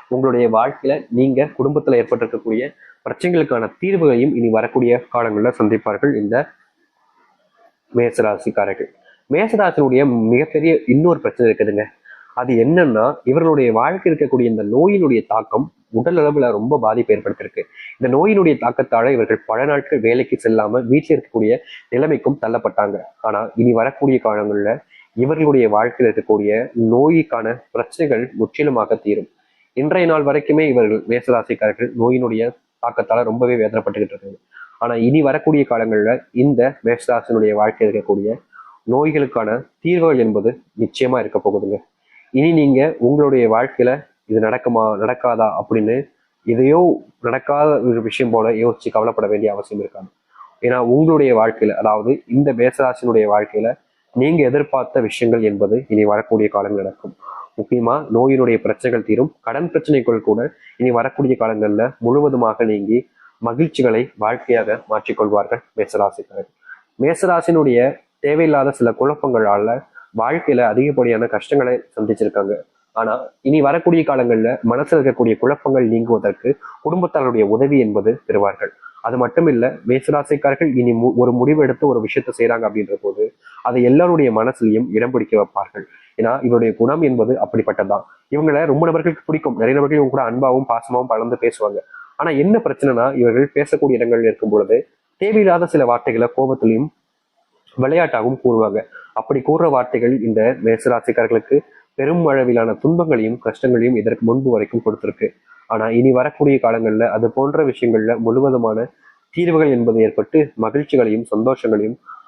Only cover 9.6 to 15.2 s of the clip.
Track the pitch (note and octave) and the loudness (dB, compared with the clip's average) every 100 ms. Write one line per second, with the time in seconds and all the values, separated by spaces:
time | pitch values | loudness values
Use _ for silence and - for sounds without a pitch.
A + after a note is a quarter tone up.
9.6 | F#3 D#3 C3+ B2+ C#3+ A#2 A2 B2 D#3 D3+ | 0 2 2 4 2 2 2 2 0 0
10.6 | D#3+ D#3 - C3+ F3 D#3 A2 - A2+ G#2+ | 2 0 2 2 2 0 -2 0 2 2
11.6 | G#2+ G2+ G#2+ _ - - - - B2+ A#2 | 0 -2 -6 _ -20 -20 -12 -8 -2 2
12.6 | B2 F3 D3+ A2 B2+ D3+ B2 D3 E3 D3 | 2 4 2 2 0 0 -2 0 2 2
13.6 | A#2+ A2 C#3 F#3 F3+ D#3 C#3 B2+ A#2 A2 | 2 2 -2 -2 -2 0 0 0 0 -2
14.6 | G#2 B2 F#3 G3+ D3+ A2+ | -2 2 2 2 2 0